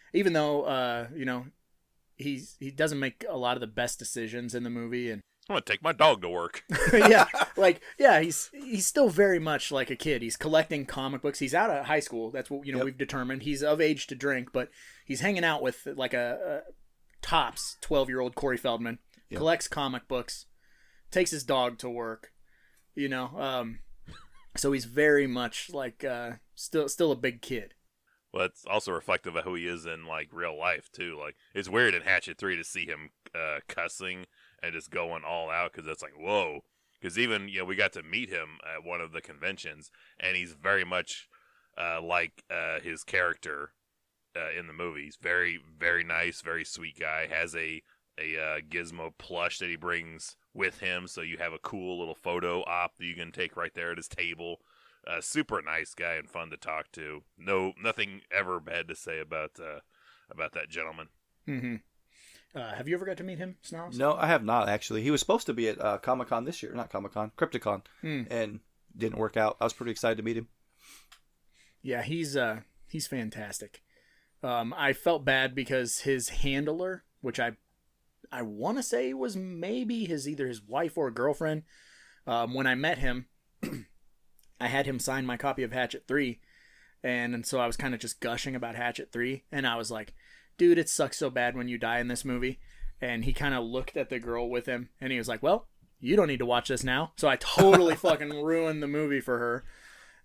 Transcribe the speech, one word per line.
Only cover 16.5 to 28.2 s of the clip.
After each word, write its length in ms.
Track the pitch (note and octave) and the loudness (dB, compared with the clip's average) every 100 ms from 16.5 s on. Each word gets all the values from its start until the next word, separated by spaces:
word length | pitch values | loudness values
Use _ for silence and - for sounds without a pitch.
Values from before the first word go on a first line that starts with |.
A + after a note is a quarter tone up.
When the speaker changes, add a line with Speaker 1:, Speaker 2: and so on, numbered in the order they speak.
| D3+ - | -4 -8
Speaker 1:
a 60 | - - _ _ - | -18 -20 _ _ -14
tops 560 | - E3 B2 - - - | 0 2 2 -2 -10 -10
twelve-year-old 520 | - D3 C3 B2+ B2 | 0 2 2 0 -2
Corey 240 | - C#3 A#2+ | -2 0 0
Feldman, 400 | C3+ A2+ A#2 A#2+ _ _ _ | 0 -2 -4 -8 _ _ _
Speaker 3:
Yep. 80 | - | 0
Speaker 1:
collects 300 | D#3+ E3 - | 2 2 0
comic 400 | D#3 C#3 B2+ - | -2 -2 -4 -4
books, 400 | B2+ A#2+ - - - _ _ - - - | -4 -4 -12 -14 -20 _ _ -20 -20 -2
takes 180 | F#3 F3 | 2 2
his 140 | D#3 | 0
dog 340 | B2+ C3+ B2 A#2 | 0 2 2 -2
to 100 | B2+ | -6
work, 420 | A#2+ A2+ A2 - - - _ _ _ _ - | -6 -6 -8 -14 -20 -20 _ _ _ _ -4
you 120 | C#3 | -2
know, 300 | C3 B2+ D#3+ | -2 -4 -4
um, 420 | C3+ B2+ A2+ A2+ - - - - - - - - | -2 -2 -4 -8 -12 -14 -16 -18 -18 -20 -10 0
so 140 | C#3 | 2
he's 140 | C#3 A#2 | 2 0
very 420 | B2+ D3+ C#3+ C#3 | 4 8 8 6
much, 420 | B2 A#2+ - - | 0 -2 -4 -8
like, 320 | E3 B2+ - | -6 -8 -6
uh, 280 | C#3 A#2+ A#2+ A2 - - | -4 -4 -6 -10 -16 -14
still, 340 | - E3 C#3 | -2 0 2
still 220 | - E3 | 2 2
a 40 | B2+ | 4
big 260 | B2+ A#2 | 0 -4
kid. 320 | - B2 G2 - _ _ _ _ | -6 -6 -8 -16 _ _ _ _